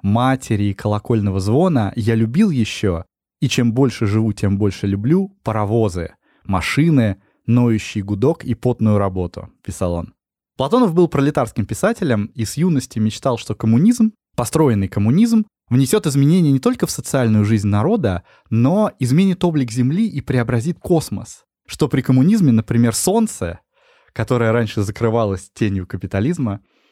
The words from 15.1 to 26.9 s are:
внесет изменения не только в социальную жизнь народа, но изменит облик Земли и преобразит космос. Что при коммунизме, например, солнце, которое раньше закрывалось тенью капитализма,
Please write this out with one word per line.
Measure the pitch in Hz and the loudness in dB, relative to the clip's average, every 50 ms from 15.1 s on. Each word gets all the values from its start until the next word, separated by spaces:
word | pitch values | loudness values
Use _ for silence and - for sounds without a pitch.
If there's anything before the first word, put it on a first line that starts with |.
| 135 190 233 233 233 220 214 - _ _ _ _ | 2 2 2 2 2 0 0 -2 _ _ _ _
внесет | 120 131 139 127 - 214 - | 0 2 2 2 0 0 0
изменения | 160 131 143 139 147 170 190 170 147 | 0 2 2 4 4 4 4 4 2
не | 135 131 | 2 2
только | - 240 254 - - | 0 -2 0 0 -4
в | - | -4
социальную | - - - - - 135 123 110 107 107 104 | -4 -10 -8 -4 -2 0 2 4 4 2 4
жизнь | 104 113 104 104 101 | 2 2 0 2 0
народа, | 104 104 110 170 226 226 143 101 90 87 - _ _ _ _ _ | 0 2 2 0 0 0 0 -2 -2 -4 -8 _ _ _ _ _
но | 113 113 120 139 180 208 214 185 - _ | 0 2 2 2 2 2 0 -2 -2 _
изменит | 135 117 135 170 196 196 175 180 180 | -2 0 2 2 2 2 0 0 0
облик | 175 160 147 131 120 | 0 0 0 -2 -2
Земли | 110 127 120 131 151 196 226 | -2 -2 0 0 0 0 -2
и | 208 - 143 | -2 -4 -8
преобразит | - - 127 127 117 113 127 117 113 170 175 - | -6 -2 -2 0 0 0 -2 -2 -2 -4 -8 -8
космос. | - - 175 160 - - 101 98 - - - - _ _ _ _ _ | -2 0 0 0 0 -4 -10 -10 -10 -14 -20 -20 _ _ _ _ _
Что | - - - 156 131 | -18 -4 -2 -2 0
при | - 135 | 0 -2
коммунизме, | - - 127 127 131 180 220 220 175 139 | 2 2 4 4 4 4 4 4 4 4
например, | 113 110 107 - 117 117 120 117 113 | 4 2 2 2 2 2 2 2 0
солнце, | - - 185 196 233 226 214 - - 92 85 85 - _ _ _ _ _ _ _ _ _ _ | 0 -2 0 0 0 0 -2 -4 -8 -8 -8 -8 -12 _ _ _ _ _ _ _ _ _ _
которое | _ - 110 - 127 120 117 113 | _ -6 -2 0 0 2 2 2
раньше | 110 120 117 107 - 110 | 2 2 0 -2 -2 -4
закрывалось | 101 98 101 - 120 113 110 117 113 101 95 90 - - | -4 -4 -2 -2 -2 0 2 2 0 0 -2 -6 -8 -16
тенью | _ - 120 104 101 95 90 | _ -2 -2 0 0 -4 -4
капитализма, | - - 90 - 92 - 98 107 151 175 165 135 107 101 107 _ _ _ _ _ _ | -6 -10 -10 -8 -4 -2 -2 0 0 -2 -2 -4 -4 -4 -8 _ _ _ _ _ _